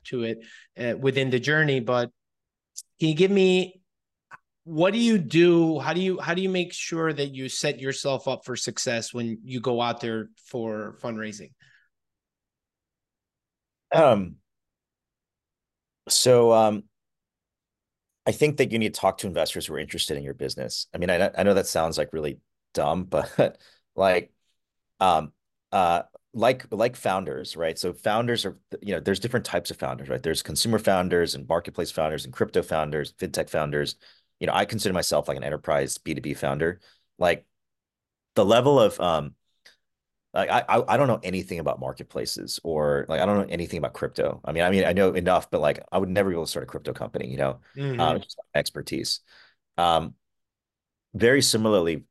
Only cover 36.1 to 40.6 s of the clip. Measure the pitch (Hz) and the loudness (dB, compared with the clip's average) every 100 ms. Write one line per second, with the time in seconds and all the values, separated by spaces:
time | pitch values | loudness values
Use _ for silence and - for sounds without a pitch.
36.1 | 69 73 69 71 71 82 - _ _ _ | -8 -6 -6 -4 -2 -2 -4 _ _ _
37.1 | _ 90 82 _ _ _ _ _ _ _ | _ 0 0 _ _ _ _ _ _ _
38.1 | _ _ - 98 117 131 139 104 - 87 | _ _ 2 6 6 6 6 6 4 0
39.1 | 80 73 - _ _ - _ _ _ _ | 0 -2 -12 _ _ -20 _ _ _ _
40.1 | _ _ 90 92 113 | _ _ -4 0 0